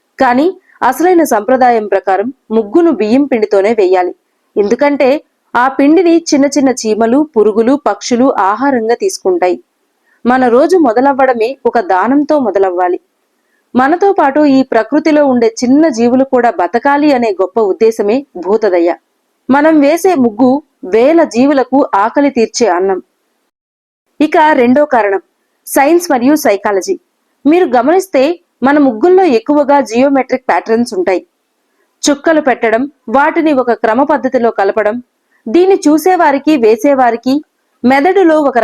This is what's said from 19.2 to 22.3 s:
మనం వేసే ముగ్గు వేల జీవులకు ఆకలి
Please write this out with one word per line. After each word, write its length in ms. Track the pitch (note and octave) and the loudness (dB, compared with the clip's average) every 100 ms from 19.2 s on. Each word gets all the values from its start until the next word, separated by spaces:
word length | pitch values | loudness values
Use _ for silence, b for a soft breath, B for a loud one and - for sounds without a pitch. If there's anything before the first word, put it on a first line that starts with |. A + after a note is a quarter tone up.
| _ _ - | _ _ -2
మనం 200 | C#4 D4+ D#4+ | 0 2 2
వేసే 280 | C#4 E4+ F#4+ D4 | 2 2 0 0
ముగ్గు 260 | A#3+ G#3 B3+ C#4 - _ F#3 | -2 0 0 0 -6 _ -4
వేల 280 | G#3+ C4 E4 D4+ | 0 2 2 0
జీవులకు 460 | A3+ C#4 C#4+ B3 C4+ C4+ G3 | 0 0 0 0 0 0 0
ఆకలి 260 | G#3+ D4 C#4+ | -2 0 -2